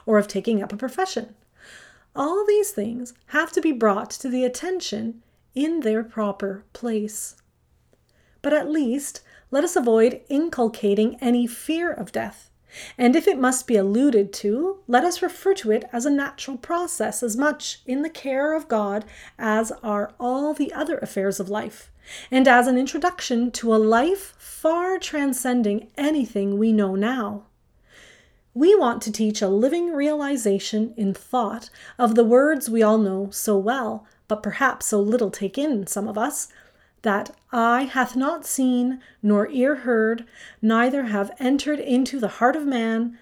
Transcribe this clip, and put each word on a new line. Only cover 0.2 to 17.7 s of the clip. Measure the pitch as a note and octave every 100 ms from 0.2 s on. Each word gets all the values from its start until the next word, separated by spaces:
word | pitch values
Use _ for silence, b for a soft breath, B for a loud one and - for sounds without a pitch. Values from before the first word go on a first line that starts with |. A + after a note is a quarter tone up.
| G#3
taking | G3 G3 G#3+
up | -
a | G#3
profession. | B3+ - F#4 - G#3+ - _ B B B B B B -
All | C#4+ F#4+ G#4
these | G#4 G4+
things | - G#3 A#3+ B3 - _
have | D4+ D#4+
to | -
be | D#4+
brought | B3+ A3 G3 A3+
to | - C4+
the | B3
attention | B3+ B3+ E4+ F#4 - G#3+ A3+ A#3 b b b
in | B3+ D4+ E4
their | A#3 G#3+
proper | A3+ - G#3 G3 G3 G3 -
place. | - A#3+ A3 G#3+ G#3+ - - _ _ _ _ _ _ _ _ _ _
But | C#4+
at | D4 C#4
least, | D#4 B3+ C4+ - - b b b
let | C4+
us | E4+ F4+
avoid | A#3+ A3+ A3+ B3 -
inculcating | C#4 E4 D4 A3+ A3+ G#3 G3+ A3 A#3+
any | B3 A#3+ A#3+
fear | - - D#4+ E4+
of | - F3+
death. | A3 A3 - - _ _ B B -
And | B3 D#4
if | D#4+
it | D4
must | B3+ B3+ -
be | A3
alluded | G3 G#3 C#4+ A#3 G3
to, | - G#3 A3+ F4+ G4 -
let | A#3+ E4+
us | E4+
refer | F4 - G4
to | F#4 A3
it | A3 -
as | A#3+ C4+
a |
natural | C#4+ C#4 - - C4+
process | - E4+ F4 - D#4+ G3+
as | A#3+ A3
much | D4 D4+ -